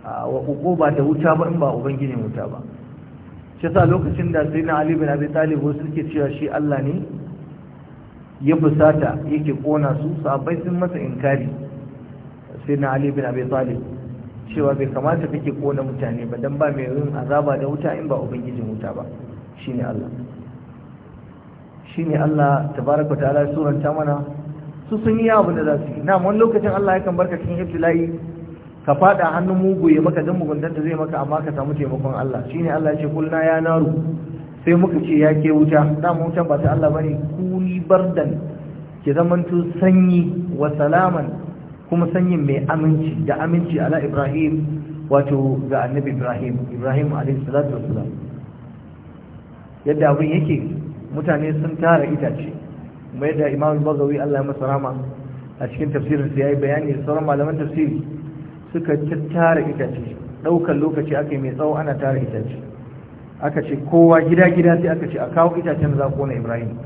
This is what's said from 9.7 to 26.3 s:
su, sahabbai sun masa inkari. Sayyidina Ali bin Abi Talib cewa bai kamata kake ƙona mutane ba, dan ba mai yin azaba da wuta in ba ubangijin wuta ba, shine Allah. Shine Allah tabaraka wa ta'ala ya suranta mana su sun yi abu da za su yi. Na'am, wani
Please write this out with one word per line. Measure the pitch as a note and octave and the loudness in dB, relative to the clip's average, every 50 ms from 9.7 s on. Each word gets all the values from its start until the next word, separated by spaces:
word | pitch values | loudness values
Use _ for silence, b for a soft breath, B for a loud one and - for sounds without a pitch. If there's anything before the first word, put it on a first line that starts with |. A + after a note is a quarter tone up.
| D3+ D3+ D3 C#3 B2+ - | 0 2 2 0 0 0
su, | D3 D#3 F3 D#3 - | -2 -4 -4 -4 -2
sahabbai | D3 C3+ C#3 C3+ D3+ E3+ D#3+ - | -2 -2 -2 -2 -2 -4 -4 -2
sun | F3+ F3+ F3 | -2 -2 0
masa | F3+ F3 F3+ - | -2 -2 -2 -4
inkari. | - - C3 - - C#3 C#3 C3+ - - - - - - - - - - - - - - - - - - - - - - - - - | -6 -6 -6 -2 0 2 2 2 0 -4 -6 -8 -10 -12 -12 -14 -14 -14 -16 -16 -16 -18 -18 -18 -18 -18 -20 -20 -20 -16 -16 -14 -4
Sayyidina | - C#3+ C#3 C#3+ C#3 C3 | -2 0 0 0 0 0
Ali | C3+ C#3+ C#3+ | 0 0 0
bin | C3+ C#3 C3 | 0 0 -2
Abi | B2 A#2+ B2+ B2+ B2+ | -2 -2 -4 -4 -2
Talib | C3 C3 C3 B2 A2+ G#2 - - - - - - - - - - - - - - - | 0 0 0 0 -4 -6 -8 -10 -12 -12 -12 -12 -14 -14 -14 -16 -16 -16 -14 -8 -4
cewa | D#3 D3 C#3 C#3 | 0 0 2 2
bai | C#3+ C#3 C3 | 0 -2 -2
kamata | - C3+ C3+ D3+ E3 E3 D#3+ D3 | -2 -2 0 0 0 0 -2 -4
kake | E3 D#3 - C#3+ C3+ C#3+ | -6 -4 -4 -4 -6 -2
ƙona | C#3+ C#3 C#3 C3+ C3+ | -2 -2 -2 -2 -4
mutane | C3+ B2+ - - A#2 A#2 A#2+ A#2 A2+ | -4 -4 -6 -4 -4 -4 -6 -6 -6
ba, | A#2 A#2 | -8 -6
dan | A#2 C#3 C#3+ C#3+ | -4 -4 -2 0
ba | D3+ D3 | 0 0
mai | C3+ C3 B2+ B2+ | 0 -2 -4 -4
yin | B2+ C#3+ D3 C#3+ D3 | -4 -2 -2 -2 -4
azaba | - - - C#3+ D3 D3 D3 C3+ B2+ | -4 -4 0 0 2 2 2 0 0
da | C3+ C#3 | -2 -2
wuta | D3 D3 - D#3 D3 | -4 -2 -2 -4 -4
in | - - D#3 | -4 -4 -4
ba | C3+ | -2
ubangijin | A#2 - - - - - B2 - A2 A2 | -2 -2 -6 -6 -8 -8 -8 -8 -8 -6
wuta | G#2+ A2 G#2+ - F#2 - | -6 -8 -8 -8 -8 -8
ba, | - - - - - - - - - - - - - | -8 -10 -12 -12 -14 -16 -16 -16 -16 -18 -18 -20 -14
shine | - - A#2+ B2+ B2 | -10 -6 -4 -4 -4
Allah. | - A2 G#2 - - - - - - - - - - - - - - - - - - - - - - - - - - - - - - - - - - - - - - - | -4 -4 -6 -6 -8 -10 -12 -12 -12 -14 -16 -16 -18 -18 -18 -20 -20 -20 -20 -20 -20 -20 -20 -20 -20 -20 -20 -20 -20 -20 -20 -20 -20 -20 -20 -20 -20 -20 -20 -20 -14 -8
Shine | F3 E3 D#3+ D3+ | -6 -2 0 0
Allah | D3+ D3+ D3+ D#3 D3+ C#3+ C#3 C#3+ C3+ B2+ C#3+ - - | 2 2 2 2 4 4 4 4 2 0 -2 -4 -4
tabaraka | A#2+ B2+ C#3+ D3+ D3+ D3+ | 0 0 2 2 2 0
wa | C#3+ B2 | 0 0
ta'ala | C#3+ C3+ C#3+ D3 D3 C#3+ | 0 2 2 2 2 2
ya | C#3+ | 0
suranta | D#3+ D#3 D3 C#3+ C3+ C#3+ D3 D3+ | 0 0 0 0 0 0 -2 -2
mana | D#3 D3+ D3 C#3+ C#3+ C#3 - - - - - - - - - - - - - | -2 0 -2 -2 -2 -4 -8 -10 -12 -10 -12 -12 -12 -14 -14 -16 -16 -8 -6
su | A3 G#3+ A3 | -4 0 2
sun | A3+ A3 A3+ | 2 2 4
yi | A3+ A3+ | 4 4
abu | A3 G#3+ G3 E3+ | 6 6 4 4
da | E3+ D#3+ D#3 | 2 0 2
za | D3+ D3+ D3 D3+ | 2 0 0 -2
su | C#3+ | -6
yi. | C3 D3+ C#3+ | -8 -6 0
Na'am, | D#3 G3 F#3+ F3+ | 2 2 4 4
wani | F#3+ | 2